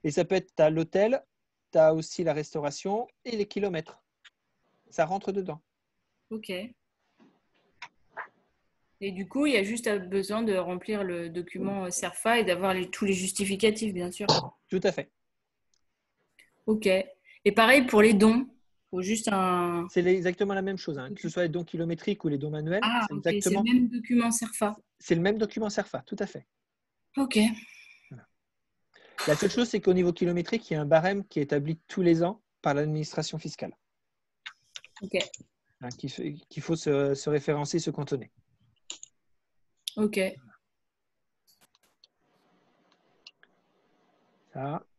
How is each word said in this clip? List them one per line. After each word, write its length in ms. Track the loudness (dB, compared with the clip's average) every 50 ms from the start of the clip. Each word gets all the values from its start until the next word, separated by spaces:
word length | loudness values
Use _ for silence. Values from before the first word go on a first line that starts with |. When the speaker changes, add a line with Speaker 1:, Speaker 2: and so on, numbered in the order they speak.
| -4
Speaker 1:
Et 80 | -2
ça 140 | 0 0 0
peut 100 | 2 0
être, 160 | -2 -2 _ _
t'as 140 | 2 4 4
l'hôtel, 540 | 4 0 -2 0 2 2 2 2 2 -2 -4 _ _ _ _ _ _ _ _ _
t'as 220 | 4 6 6 6 6
aussi 300 | 2 -2 -6 -6 -2 -2
la 100 | 0 0
restauration 760 | -2 -4 -6 -6 -4 -4 -4 -6 -6 -4 -4 -4 -4 -4 -8 _ _ _
et 120 | -8 -4
les 100 | -4 -4
kilomètres. 560 | -4 -4 -4 -4 -2 -4 -6 -8 -10 -20 _ _ _ _ _ _ -20 _ _ _ _ _ _ _ _ _ _ _ _
Ça 160 | 0 0 0
rentre 260 | 0 0 -4 -4 -4
dedans. 300 | -4 -4 -6 -6 -10 -12 _ _ _ _ _ _ _ _ _ _ _ _ _ _
Speaker 2:
Ok. 200 | -12 -12 -10 -10 -10 -10 -10 -14 -18 _ _ _ _ _ _ _ _ _ _ _ _ _ _ _ _ _ _ _ _ _ -20 -20 _ _ _ _ _ -16 -16 -16 _ _ _ _ _ _ _ _ _ _ _ _ _ _
Et 120 | -8 -8
du 160 | -6 -6 -10
coup, 180 | -6 -2 0 0
il 80 | 2 2
y 40 |
a 60 | 2 2
juste 240 | 0 -4 -4 -2 -2 -2 -2 -4 -2
besoin 320 | -4 -4 -2 -2 -4 -2
de 140 | 0 0 0
remplir 480 | 0 0 -2 -6 -8 -6 -6 -4 -4 -4
le 260 | -4 -4 -6 -8 -8
document, 560 | -8 -10 -10 -10 -8 -6 -4 -4 -4 -4 -6
euh, 60 | -6
cerfa 480 | -6 -4 -6 -6 -8 -2 0 2 2 4
et 40 | 4
d'avoir 300 | 2 0 0 2 0 0
les, 160 | 0 -2 -6
tous 160 | -4 -2 0
les 80 | 0 0
justificatifs, 800 | 0 -2 -4 -4 -4 -2 -2 0 2 2 2 2 2 -4 -4 -4
bien 180 | -4 -6 -6
sûr. 160 | -6 -2 0 2 2 2 0 -6 _ _ _ _
Speaker 1:
Tout 100 | -4 0
à 100 | 0 0
fait. 200 | 0 0 -10 _ _ _ _ _ _ _ _ _ _ _ _ _ _ _ _ _ _ _ _ _ _ _ _ _ _ _ -20 _ _ _ _
Speaker 2:
Ok. 220 | 0 0 2 2
Et 640 | 2 2 2 0 -4 -12 _ _ -20 -20 _ _ 2
pareil 340 | 6 6 8 8 8 8 6
pour 160 | 6 6 8
les 120 | 8 8 8
dons. 320 | 8 8 8 6 4 0 -2 -10 _ _ _ _ _ _ _
Faut 140 | -6 -4 -2
juste 240 | -2 -2 -2 0 0
un 540 | 2 2 2 2 2 2 0 0 -2 -4 -4 -2
Speaker 1:
C'est 100 | 0 2
les, 120 | 4 4 4
exactement 400 | 4 2 -2 0 0 -2 0 0
la 80 | -2 -2
même 140 | -4 -6
chose, 200 | -6 -6 -8 -8
hein. 160 | -8 -8 -10 -12
Que 80 | -8
ce 60 | -8
Speaker 2:
Ok. 60 | -6 -2
Speaker 1:
soit 100 | -2 -2
les 60 | -2
dons 140 | -2 -4 -6
kilométriques 600 | -6 -6 -4 -2 -4 -4 -4 -2 -4 -4 -2 -2
ou 40 | -2
les 100 | -2 -2
dons 100 | -4 -6
manuels, 320 | -6 -6 -4 -2 -2 0 0
Speaker 2:
Ah, 220 | 0 0 0 -2
Speaker 1:
c'est 60 | -2 -4
Speaker 2:
ok, 80 | -2 -2
c'est 60 | 0
le 60 | 0
Speaker 1:
exactement 260 | 0 0 0 0 2 2
Speaker 2:
même 240 | 4 4 4 4 2
document 420 | 0 -6 -4 0 2 2 2 2
cerfa. 440 | 0 -2 -4 -6 -4 -2 -2 -2 -2 -6 _ _ _
Speaker 1:
c'est 160 | _ -2 0 0
le 80 | 2
même 160 | 2 0 2
document 320 | 0 -2 -4 -2 -4 -4 -2
cerfa, 320 | -2 -4 -4 -4 -8 -12 -10
tout 80 | -10 -6
à 80 | -6 -6
fait. 220 | -6 -6 -16 -18 _ _ _ _ _ _ _ _ _ _ _ _ _ _
Speaker 2:
Ok. 200 | -2 -2 2 4 4 4 4 2 -4 -14 -20 -20 -20 -20 -20 -20 _ _ _
Speaker 1:
Voilà. 160 | -20 -20 -20 _ _ _ _ _ _ _ _ _ _ _ _ _ _ -20 -20 -18 -12 -6 0
La 80 | 0 0
seule 160 | 2 2 0
chose, 180 | 2 0 0 0
c'est 100 | -2 0
qu'au 140 | 2 4 4
niveau 180 | 4 4 2
kilométrique, 600 | 2 0 0 0 0 -2 -2 -2 -4 -4 -4 -4
il 20 | -4
y 40 |
a 40 | -4
un 40 | 2
barème 380 | 4 4 4 4 2 -2 -2 -6
qui 120 | _ -4 -4
est 40 | -2
établi 340 | 0 -2 -2 -2 -2 -6 -8 _
tous 140 | -10 -4 0
les 220 | 4 4 4 4 2
ans 180 | -2 -2 -6 _ _ _ _ -2
par 100 | 0 0
l'administration 640 | 0 0 -2 -2 -4 -6 -6 -6 -6 -6 -6 -8
fiscale. 400 | -8 -10 -10 -12 -10 -12 -14 -14 _ _ _ _ _ _ _ _ _ _ _ _ _ _ -20 -20 _ _ _ _ -20 -20 _ _ -16 -12
Speaker 2:
Ok. 140 | -4 -4 -4 -4 -4 -10 -20 -20 _ _ _ _ _ _ _
Speaker 1:
Hein, 80 | -14 -14
qu'il 200 | -12 -10 -10 -10
f-, 300 | -8 -8 -8 -8 -10 -12 -18
qu'il 160 | _ -14 -10 -4
faut 120 | -4 -4
se, 380 | -2 0 0 0 2 2 0 -2
se 160 | -2 -2 -2
référencer, 480 | -2 -2 0 -2 -2 -2 -2 -2 -4
se 140 | -4 -4 -4
cantonner. 400 | -6 -6 -6 -6 -6 -8 -8 -14 _ _ _ _ _ _ _ _ _ _ _ _ -18 -16 -18 _ _ _ _ _ _ _ _ _ _ _ _ _ _ _ _ -10 -4
Speaker 2:
Ok. 220 | -2 -2 0 0 -2 -2 -2 -4 -12 -20 -20 -20 _ _ _ _ _ _ _ _ _ _ _ _ _ _ _ _ _ _ _ _ _ _ _ _ _ _ _ _ _ -20 _ _ _ _ _ _ _ _ _ _ _ _ _ _ _ _ _ _ _ _ _ _ _ _ -20 _ _ _ _ _ _ _ _ _ _ _ _ _ _ _ _ _ _ _ _ _ _ _ _ _
Speaker 1:
Ça. 320 | -10 -8 -8 -8 -10 -12 _ _